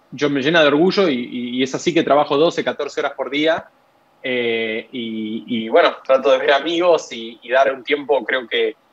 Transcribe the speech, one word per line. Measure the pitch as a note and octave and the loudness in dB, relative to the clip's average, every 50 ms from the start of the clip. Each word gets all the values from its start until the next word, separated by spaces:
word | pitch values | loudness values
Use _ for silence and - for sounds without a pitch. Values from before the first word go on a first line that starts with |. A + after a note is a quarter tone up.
| _ _ | _ _
yo | - B2+ D3 D3 | -6 -4 -2 -2
me | C#3+ C#3+ | 0 0
llena | B2 C#3+ E3+ E3+ | 0 2 4 4
de | D#3 C#3+ | 4 4
orgullo | C#3 D3 E3+ F#3+ F#3 G#3 G3 E3+ | 4 4 4 4 4 2 2 2
y, | C3+ | 0
y, | A#2+ B2 - - B2+ A#2+ B2 A#2+ B2+ | -2 -4 -6 -8 -8 -6 -4 -2 -2
y | C3 | -2
es | B2+ - | -2 -2
así | D3 - F3 D#3 | -4 -4 0 0
que | D#3+ | 2
trabajo | D3+ - C#3 D3 C#3+ - D3 C#3 | 2 4 4 2 2 2 2 2
doce, | D#3 E3+ D#3+ - C3 | 2 2 2 0 -4
catorce | B2+ A#2+ - D3 C#3 - - | -4 -4 -4 -6 -6 -6 -6
horas | C#3+ C#3 - | -6 -6 -6
por | - C3 B2+ | -6 -8 -4
día, | C3+ D3 D3+ D#3+ E3 F3 - - _ _ _ _ _ _ _ _ _ _ - | -4 0 0 0 0 -2 -4 -10 _ _ _ _ _ _ _ _ _ _ -6
eh, | C3+ B2+ B2 A#2+ A#2 A2+ A2+ A2+ A2+ A2 A2+ A2+ - | -4 -2 -2 -2 -2 -2 -2 -2 -4 -4 -6 -8 -8
y, | - C3 A#2 A2+ A2 A2 A2 G#2+ A2 A2+ - | -10 -10 -8 -6 -6 -6 -6 -6 -8 -8 -6
y | - B2 A2+ A2 A2+ | -6 -4 -4 -2 0
bueno, | B2+ E3 E3 C#3 - - - | 2 4 4 2 0 -2 0
trato | - C3+ C3 - D3 | 0 2 2 4 2
de | C3 C3 | 2 2
ver | C3+ D3 | 2 2
amigos | C#3+ C#3 C3+ D#3 E3+ E3+ F3+ F3+ E3 D3+ - - | 2 2 0 -2 -2 0 2 2 2 2 0 -6
y, | B2+ A#2 A2+ A2+ A#2+ - | -12 -12 -12 -12 -14 -16
y | - A#2+ | -6 0
dar | B2 C3 C#3 C3+ | 2 2 2 2
un | C3+ C3 A#2+ | 0 -4 -4
tiempo, | - C#3+ D3 C#3+ C3 D3 C3 A2 | -4 -4 -2 0 0 0 0 0
creo | A2 C3 C3 B2 A2 | -2 -4 -4 -4 -4
que | B2 A#2+ A2+ A2 A2 _ _ _ | -2 -2 -2 -2 -4 _ _ _